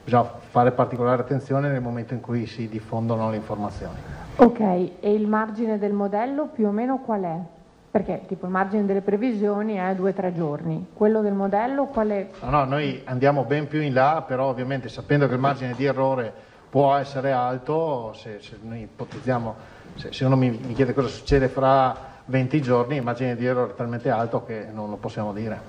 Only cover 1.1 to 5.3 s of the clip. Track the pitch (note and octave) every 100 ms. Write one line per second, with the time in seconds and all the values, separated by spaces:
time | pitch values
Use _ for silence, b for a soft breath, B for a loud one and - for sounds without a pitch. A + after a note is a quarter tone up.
1.1 | B2+ - C3+ - C3+ C#3+ C3 B2 A#2 A2
2.1 | A#2+ A#2+ A#2+ G#2+ - A2+ A2 - A2+ A#2
3.1 | A2+ A2 G#2+ - G#2 G2+ - F#2 - -
4.1 | B B - A#3 A#3 G#3 F3+ F3+ - G#3
5.1 | G#3+ G#3